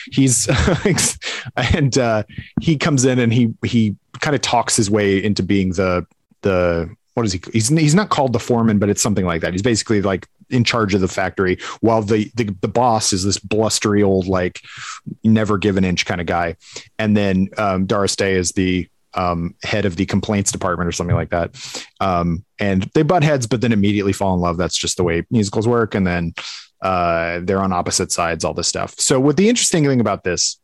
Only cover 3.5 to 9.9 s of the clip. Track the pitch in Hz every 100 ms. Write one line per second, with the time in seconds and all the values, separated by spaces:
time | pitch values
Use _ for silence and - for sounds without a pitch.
3.5 | - 117 117 107 98 _ - 156 143 -
4.5 | 120 - - 101 107 101 98 104 98 90
5.5 | 98 92 87 92 90 - _ _ _ 101
6.5 | 90 87 85 85 - _ 123 110 92 -
7.5 | 117 110 160 147 180 202 - 131 117 -
8.5 | 117 113 104 104 101 120 101 90 85 85
9.5 | 92 120 110 -